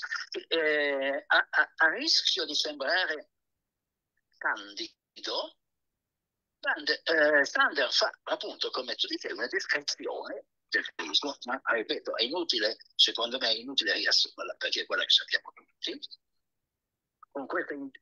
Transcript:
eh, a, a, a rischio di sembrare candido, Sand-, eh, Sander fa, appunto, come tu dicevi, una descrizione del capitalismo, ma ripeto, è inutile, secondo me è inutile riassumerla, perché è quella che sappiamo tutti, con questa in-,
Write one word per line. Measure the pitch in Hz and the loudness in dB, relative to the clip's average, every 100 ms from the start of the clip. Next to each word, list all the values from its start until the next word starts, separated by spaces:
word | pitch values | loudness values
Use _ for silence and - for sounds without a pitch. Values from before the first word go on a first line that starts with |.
| - - - 381 - | -4 -8 -8 -10 -2
eh, | 165 151 151 143 139 139 294 - | 0 2 2 2 0 0 -2 2
a, | 165 - | 2 4
a, | - - | 2 0
a | - 165 | 2 2
rischio | 196 320 - - 185 | 2 2 2 2 0
di | 151 | -2
sembrare | 143 160 147 135 175 170 151 - _ _ _ _ _ _ _ _ _ _ _ | -2 -2 -2 0 2 0 -4 -10 _ _ _ _ _ _ _ _ _ _ _
candido, | - 104 101 - 330 _ _ - - 240 320 - _ _ _ _ _ _ _ _ _ _ | -4 -4 -8 -10 -10 _ _ -12 -6 -6 -6 -12 _ _ _ _ _ _ _ _ _ _
Sand-, | 285 160 147 - | -4 -2 -2 -2
eh, | - 160 - 143 | 2 4 6 6
Sander | 139 - 277 143 127 | 4 4 2 2 2
fa, | - 220 - | 4 2 0
appunto, | - - 208 - - | -4 -4 -4 -4 -4
come | - - | -2 -4
tu | - - | -4 -4
dicevi, | 330 - | -4 -6
una | - 120 | -4 -2
descrizione | - - - 147 - 170 - - 196 - _ _ | -2 -2 -2 -2 -6 -4 -6 -6 -8 -12 _ _
del | - | -2
capitalismo, | - - 320 - 143 - | -2 -6 -2 0 0 -4
ma | - - | -6 -4
ripeto, | - 117 107 147 - - | 0 0 0 -4 -4 -2
è | |
inutile, | 120 170 165 107 107 - - | -2 -2 -2 0 0 -2 -2
secondo | - 214 - 117 131 | 4 4 4 -2 0
me | 120 | 0
è | |
inutile | 110 127 135 - | -2 -2 -2 0
riassumerla, | - - - - - - | 2 2 2 2 -4 -10
perché | - - - | -6 -4 -2
è | - | -2
quella | - | 0
che | - | 4
sappiamo | - - - - | 4 4 -2 -4
tutti, | - - _ - 285 - - _ _ _ _ _ _ _ _ _ _ - | -20 -20 _ -8 -8 -12 -16 _ _ _ _ _ _ _ _ _ _ -12
con | - - | -10 -4
questa | 175 - | -4 -4
in-, | 139 139 - | -8 -10 -10